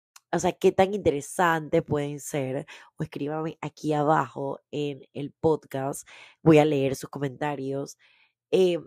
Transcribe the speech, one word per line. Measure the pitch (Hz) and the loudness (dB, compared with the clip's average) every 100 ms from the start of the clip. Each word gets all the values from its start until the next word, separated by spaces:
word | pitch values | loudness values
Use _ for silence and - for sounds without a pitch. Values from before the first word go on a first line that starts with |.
| _ - - | _ -20 -6
o | 165 | -2
sea, | 170 | -2
qué | - 190 | 2 2
tan | 190 190 | 4 2
interesante | 208 165 143 - - 175 165 147 165 | 2 0 -2 -4 0 0 0 0 0
pueden | 165 147 143 147 | 0 -2 -4 -8
ser, | - 147 131 135 - - - - | -6 -4 -4 -6 -8 -16 -16 -12
o | |
escríbame | 156 147 143 156 160 - | -10 -6 -6 -4 -6 -8
aquí | 151 - 151 | -12 -6 -2
abajo | 147 147 156 135 135 139 - - | 2 4 2 2 -4 -8 -8 -8
en | 147 143 135 - | -6 -6 -8 -14
el | 120 143 | -10 -10
podcast. | _ 160 151 - 135 135 - - - - _ | _ 0 0 -4 -6 -6 -8 -14 -20 -20 _
Voy | 160 151 | 6 8
a | |
leer | 151 143 135 135 | 8 4 0 -2
sus | - | -8
comentarios. | 139 143 123 147 139 135 139 143 - _ _ _ _ - | -6 -6 -6 -6 -6 -6 -6 -8 -14 _ _ _ _ -2
Eh, | 185 185 170 | 2 2 0